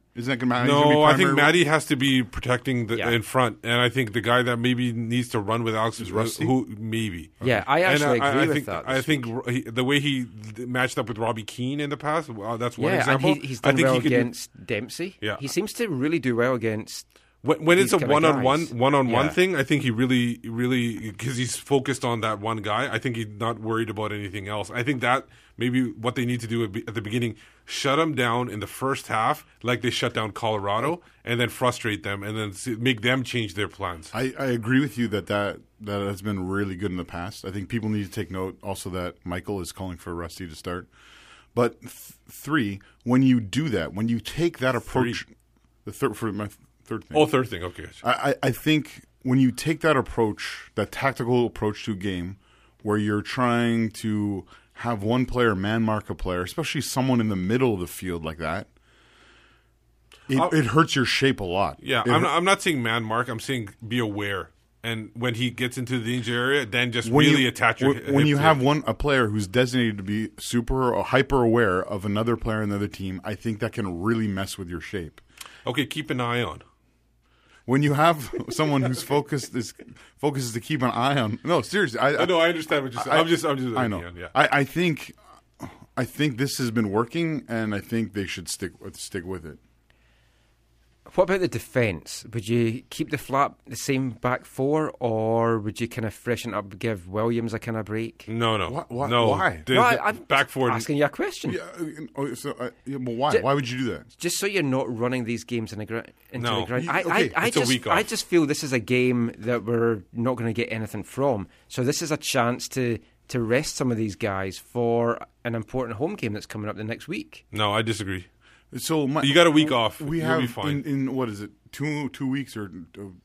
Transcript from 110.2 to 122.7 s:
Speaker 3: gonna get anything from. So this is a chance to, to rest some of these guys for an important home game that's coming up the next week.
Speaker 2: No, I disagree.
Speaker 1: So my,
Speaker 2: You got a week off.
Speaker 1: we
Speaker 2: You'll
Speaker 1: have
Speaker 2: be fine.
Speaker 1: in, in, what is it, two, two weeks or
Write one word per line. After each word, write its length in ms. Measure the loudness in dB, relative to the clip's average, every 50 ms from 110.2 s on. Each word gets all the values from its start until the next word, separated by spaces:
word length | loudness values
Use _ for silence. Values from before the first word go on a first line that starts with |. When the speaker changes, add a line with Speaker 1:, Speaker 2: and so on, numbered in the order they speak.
| -2 -2 0
Speaker 3:
gonna 160 | 0 -2 -2 -2
get 180 | -2 -2 -2
anything 320 | -4 -6 -6 -6 -8 -10 -10
from. 440 | -8 -2 0 2 2 2 0 -2 -8 _ _ _
So 160 | _ -4 0 0
this 180 | 0 0 0
is 100 | -2 -2
a 60 | -4
chance 500 | -4 -2 0 0 2 2 2 0 -2 -8 -6
to, 280 | -4 -2 -2 -2 -2 -4 -6 _ _ _ _
to 120 | -6 -4 -2
rest 340 | 0 2 2 2 2 -2 -4
some 160 | -2 0 0
of 60 | 0
these 180 | 0 -2 -4 -4
guys 420 | -4 -4 -4 -2 -2 -4 -6 -8
for 640 | -10 -18 -8 -4 -2 0 2 2 2 2 0 0 -2 -6 -16 _ _ _
an 100 | -4 -4
important 440 | -4 -6 -4 -4 -4 -4 -4 -4
home 180 | -4 -4 -4 -4
game 180 | -4 -4 -4 -4
that's 140 | -6 -10
coming 220 | -10 -10 -8 -6 -6
up 80 | -8
the 60 | -6 -6
next 220 | -8 -8 -8 -8 -10
week. 360 | -8 -8 -10 -12 -18 -20 _ _
Speaker 2:
No, 200 | -2 0 0 2 2
I 100 | 2 0
disagree. 440 | 0 -2 -4 -4 -6 -6 -8 -8 -14 _ _ _ -20 -20 _ _ _ -12
Speaker 1:
So 300 | -10 -4 0 0 0 2
my, 160 | 2 0 2
Speaker 2:
You 140 | 2 6 8
got 100 | 8 8
a 60 | 8
week 200 | 8 6 4 4
off. 300 | 2 2 2 0 -2 -4
Speaker 1:
we 160 | -6 -4 -2
Speaker 2:
You'll 80 | -2 0
Speaker 1:
have 160 | 0 2 0
Speaker 2:
be 60 | 0
fine. 200 | -2 -4 -4 -2 -2 -2 -2
Speaker 1:
in, 40 | -2
in, 280 | -2 -2 -2 -2 -2 -2
what 160 | -2 -2 -4
is 120 | -4 -8
it, 100 | -10 -12 -14 _ _ -20
two, 380 | -8 -6 -4 -4 -4 -4 -6 -8
two 160 | -6 -6 -4
weeks 300 | -2 -2 -4 -4 -8 -10
or 140 | -10 -10 -10